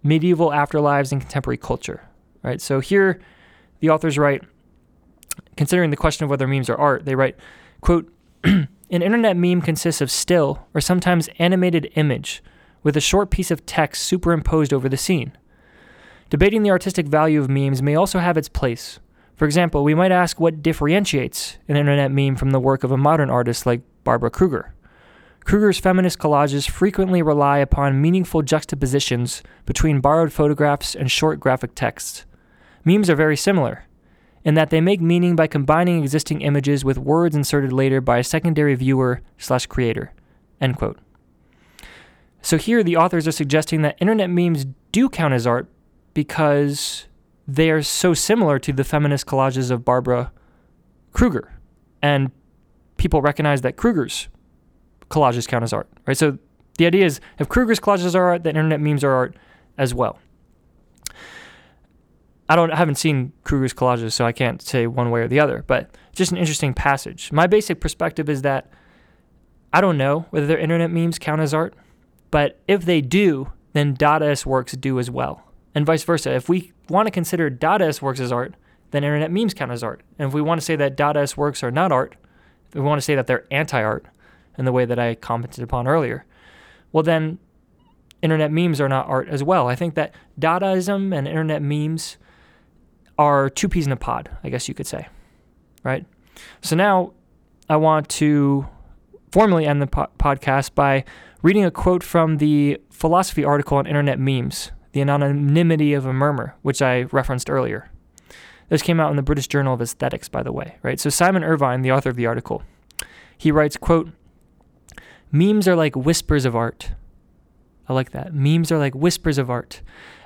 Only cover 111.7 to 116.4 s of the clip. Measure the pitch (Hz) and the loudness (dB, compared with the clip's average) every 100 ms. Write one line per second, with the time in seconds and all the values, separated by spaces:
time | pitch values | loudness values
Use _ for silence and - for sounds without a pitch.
111.7 | 127 131 131 135 123 117 120 - 110 - | 0 0 0 0 -2 -2 -4 -6 -10 -10
112.7 | _ _ - - - - _ 156 151 151 | _ _ -16 -16 -16 -20 _ 2 2 2
113.7 | - - 170 165 - _ _ _ _ _ | -2 0 2 0 -12 _ _ _ _ _
114.7 | _ _ - - - _ 143 190 214 190 | _ _ -20 -20 -20 _ 2 4 4 4
115.7 | 175 151 135 131 170 - 151 | 2 2 0 0 -2 0 0